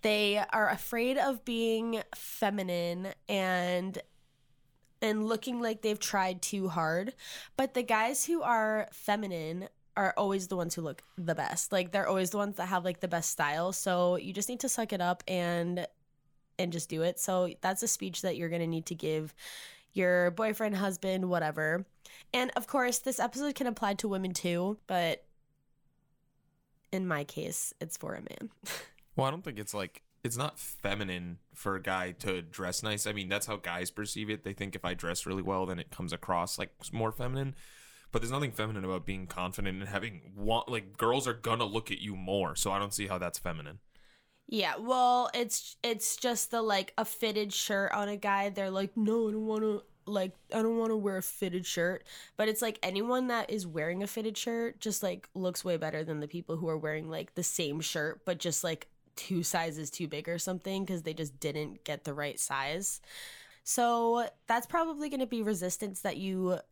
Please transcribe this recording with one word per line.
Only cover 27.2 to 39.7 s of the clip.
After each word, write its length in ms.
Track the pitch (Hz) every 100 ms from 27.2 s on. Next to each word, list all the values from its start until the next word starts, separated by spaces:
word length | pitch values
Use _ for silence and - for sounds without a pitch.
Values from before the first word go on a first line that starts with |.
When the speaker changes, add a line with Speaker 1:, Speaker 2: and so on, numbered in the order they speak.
Speaker 1:
case, 500 | 147 - 156 - - -
it's 160 | 160 -
for 180 | -
a 60 | -
man. 300 | - - 226 -
<laughs> 60 | - - - - - -
Speaker 2:
Well, 100 | 131
I 40 |
don't 100 | 160
think 160 | 185 107
it's, 160 | 104
like, 300 | 104 92 - _ _ 123
it's 80 | 113
not 220 | 143 -
feminine 800 | - - 98 101 101 90 87 85 _
for 200 | - 104
a 80 | 95
guy 300 | 95 92 90
to 300 | 87 104 92
dress 400 | 82 - 90 90
nice. 240 | 110 104 104
I 60 |
mean, 160 | 104 92
that's 160 | 101 -
how 100 | 104
guys 340 | 87 87 92
perceive 380 | - 104 - 104
it. 160 | 107
They 80 | -
think 240 | 98 101 92
if 80 |
I 80 | 90
dress 320 | 90 85 87
really 180 | - 95
well, 220 | 92 95
then 140 | 92 87
it 120 | -
comes 220 | - 90
across, 460 | 85 - 90 87 -
like, 120 | 98 -
s-, 120 | -
more 200 | 113 110
feminine. 420 | 110 123 131 139 139 - - - - -
But 80 | 113
there's 100 | 117
nothing 220 | 135 143
feminine 320 | 110 107 107
about 220 | 92 92 -
being 200 | 95 90
confident 540 | - 92 95 98